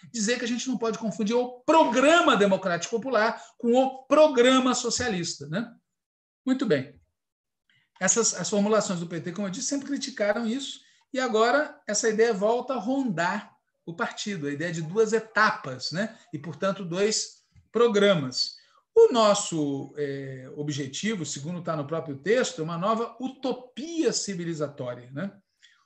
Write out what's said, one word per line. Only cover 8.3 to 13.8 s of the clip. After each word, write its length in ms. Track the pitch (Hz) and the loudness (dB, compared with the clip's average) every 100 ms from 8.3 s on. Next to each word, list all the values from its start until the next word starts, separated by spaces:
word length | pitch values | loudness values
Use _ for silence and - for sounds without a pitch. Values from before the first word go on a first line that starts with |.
as 160 | - 170 | -2 -2
formulações 500 | 202 208 214 - 175 | 0 2 2 0 -4
do 60 | 170 | -6
P 120 | 170 | -8
T, 140 | 180 | -8
como 140 | 170 202 | -8 -8
eu 40 | |
disse, 180 | 185 - | -6 -4
sempre 180 | 277 277 | -4 -4
criticaram 600 | 277 - - 208 226 226 | -6 -6 -2 0 0 -2
isso, 340 | 254 277 - _ _ _ | -4 -8 -16 _ _ _
e 80 | 254 | -4
agora 640 | 254 214 233 277 302 - - | 0 2 4 2 0 -8 -6
essa 180 | 208 233 | -2 0
ideia 280 | 214 233 | 2 2
volta 400 | 202 208 240 240 | 4 2 0 -2
a 40 | 254 | -4
rondar 800 | 202 277 254 170 175 202 - _ _ _ | -2 -2 -2 -2 -2 -4 -8 _ _ _